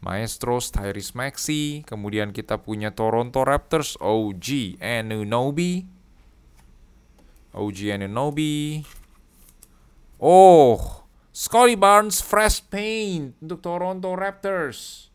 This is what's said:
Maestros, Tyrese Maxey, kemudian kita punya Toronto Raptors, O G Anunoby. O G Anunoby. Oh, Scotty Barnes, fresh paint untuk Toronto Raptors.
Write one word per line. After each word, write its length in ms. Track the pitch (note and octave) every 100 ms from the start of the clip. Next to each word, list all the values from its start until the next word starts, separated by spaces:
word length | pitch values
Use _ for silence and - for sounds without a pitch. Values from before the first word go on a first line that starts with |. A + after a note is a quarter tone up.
Maestros, 720 | - F#2+ A2+ - A#2+ A#2+ A#2+ -
Tyrese 400 | G2+ G2 F#2+ B2
Maxey, 720 | C3 - - D3+ D3 D3 D3+
kemudian 480 | G#2+ G#2 G#2+ G#2 G2
kita 240 | G#2+ A2
punya 320 | - G#2+ G#2+
Toronto 560 | - A2 A2+ A#2+ B2 C3
Raptors, 480 | C#3+ - D#3+ C#3+ -
O 320 | F2 A2 G#2+ F#2+
G 400 | A#2+ C#3 G#2+ E2+
Anunoby. 1040 | G2 A#2 A2 A2 G#2 A#2 C3 C#3+ F3 F3+ F#3 - _ _ - _ - _ - - - - _ _ - _ _ F#2+
O 160 | G#2
G 240 | F#2+ G2+ G2+
Anunoby. 880 | G2 G#2+ C#3+ D3 D#3 D3 D3 D#3 D3 - - _ _ _ - _ - _ _ _ - -
Oh, 800 | - F3+ F#3+ E3+ C3+ G#2+ - - - _ _
Scotty 480 | - - A3+ B3 A3+
Barnes, 400 | G3 G3+ G#3+ F#3+
fresh 400 | - G#3 G#3+ -
paint 800 | _ G3 G#3+ A3 G#3 F3 C#3 B2+
untuk 240 | D#3+ F3+
Toronto 560 | F3+ F3 F3+ F#3+ F#3 F#3
Raptors. 880 | G3 G3 G3 F#3+ D3+ A2+ - - -